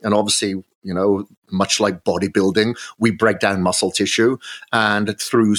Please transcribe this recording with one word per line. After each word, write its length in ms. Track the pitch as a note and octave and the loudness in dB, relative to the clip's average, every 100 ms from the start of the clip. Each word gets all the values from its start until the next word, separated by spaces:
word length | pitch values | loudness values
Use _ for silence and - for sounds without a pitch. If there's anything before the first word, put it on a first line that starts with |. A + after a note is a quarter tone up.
And 100 | A2 | -2
obviously, 500 | G#2 G#2 - G#2 F#2+ - _ | 0 0 -2 -2 -6 -10 _
you 100 | F#2+ | -8
know, 360 | F2+ G2+ G2 G2+ _ _ | -2 0 0 -4 _ _
much 260 | F#2+ G2 - | -4 -2 0
like 240 | G#2 F2+ | 0 0
bodybuilding, 720 | - F2 D#2+ G2+ F#2+ F#2 A2 A#2+ - - | -2 -2 0 0 2 2 0 -2 -12 -2
we 120 | A2+ | 0
break 280 | F#2 A2 F#2 | 2 0 2
down 240 | G#2 G2 | 0 2
muscle 280 | F2+ - F#2+ | 0 0 -2
tissue, 480 | - G2 - A#2 C3 - - - | -2 -2 2 0 0 -8 -18 -4
and 440 | A#2 G#2+ G#2 G#2+ G#2+ | 0 0 0 -2 -6
through 340 | - A#2+ G#2+ | -2 2 2